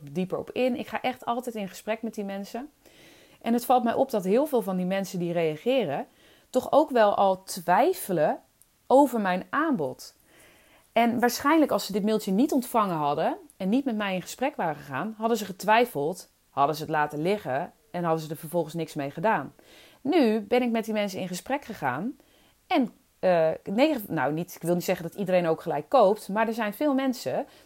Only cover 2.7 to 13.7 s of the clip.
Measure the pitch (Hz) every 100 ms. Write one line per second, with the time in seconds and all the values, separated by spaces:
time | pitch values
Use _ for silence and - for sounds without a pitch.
2.7 | _ - - - - - _ 226 233 240
3.7 | 254 226 - 269 214 185 226 311 247 190
4.7 | 185 180 196 190 180 170 170 160 151 240
5.7 | 262 170 151 269 _ _ _ _ 254 -
6.7 | 277 302 247 208 - 196 185 - 196 165
7.7 | 185 311 370 - 170 165 285 _ _ _
8.7 | _ - 262 285 233 190 180 - 262 320
9.7 | 220 135 127 - _ _ _ - _ _
10.7 | _ _ 233 233 233 240 240 285 320 277
11.7 | 202 - 196 208 220 - 190 302 277 240
12.7 | 233 202 160 143 147 202 392 339 - 190